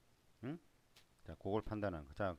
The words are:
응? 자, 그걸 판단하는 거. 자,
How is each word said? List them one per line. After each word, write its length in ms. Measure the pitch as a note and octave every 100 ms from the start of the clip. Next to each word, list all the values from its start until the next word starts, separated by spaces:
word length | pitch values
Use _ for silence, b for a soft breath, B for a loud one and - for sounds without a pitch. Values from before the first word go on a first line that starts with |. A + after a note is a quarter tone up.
| - - - -
응? 140 | B2 E3 - - - - - -
자, 100 | - D#2+
그걸 260 | G2 G#2+
판단하는 440 | - G#2+ G2+ E2 C#2+
거. 80 |
자, 220 | D2+ G2+